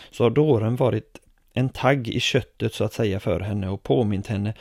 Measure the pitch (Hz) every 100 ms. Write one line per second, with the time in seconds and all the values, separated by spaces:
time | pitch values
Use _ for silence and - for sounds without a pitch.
0 | - - 117 123 151 113 107 123 127 107
1 | - - _ _ _ - 127 - 127 139
2 | 113 - - 127 - - 113 - 107 -
3 | 110 95 - 85 95 104 95 98 - 135
4 | 107 98 - 101 104 -